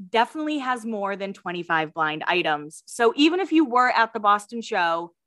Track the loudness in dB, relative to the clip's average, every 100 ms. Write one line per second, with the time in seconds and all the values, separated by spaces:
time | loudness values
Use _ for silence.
0 | -2 0 0 -2 -4 -4 -4 -4 -6 -6
1 | -4 -6 -8 -10 -8 -8 -2 0 0 -2
2 | -4 -2 -2 0 0 -2 -4 -16 -14 0
3 | 0 4 2 2 2 2 4 4 4 4
4 | 0 2 2 2 0 -10 -4 0 0 0
5 | -4 _